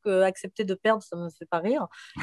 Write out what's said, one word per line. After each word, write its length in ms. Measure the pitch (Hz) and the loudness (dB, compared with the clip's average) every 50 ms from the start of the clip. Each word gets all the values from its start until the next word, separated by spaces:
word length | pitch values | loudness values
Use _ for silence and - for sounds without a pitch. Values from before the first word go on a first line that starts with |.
| - | -2
que 180 | 208 190 185 | 2 4 4
accepter 420 | 190 190 185 - - 190 - - 208 | 4 4 2 -2 -10 -10 -6 -6 -4
de 100 | 190 190 | -4 -2
perdre, 300 | 190 - 220 220 214 - | 0 2 2 2 2 0
ça 120 | - 175 | -8 -8
me 140 | 170 175 165 | -8 -8 -8
fait 160 | - - 170 | -10 -12 -8
pas 140 | - 175 165 | -4 -2 0
rire. 280 | 170 214 269 302 202 - - - - - - - | 0 2 0 0 -2 -6 -10 -16 -20 -16 -12 -12